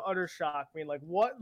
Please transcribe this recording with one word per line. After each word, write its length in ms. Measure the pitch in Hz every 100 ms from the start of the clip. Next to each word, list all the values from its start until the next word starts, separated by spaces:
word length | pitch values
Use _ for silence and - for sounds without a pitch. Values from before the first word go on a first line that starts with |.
utter 240 | 185 185 175
shock, 460 | - 160 147 139
being 120 | 160 151
like, 120 | 147
"What 360 | 151 180 233 262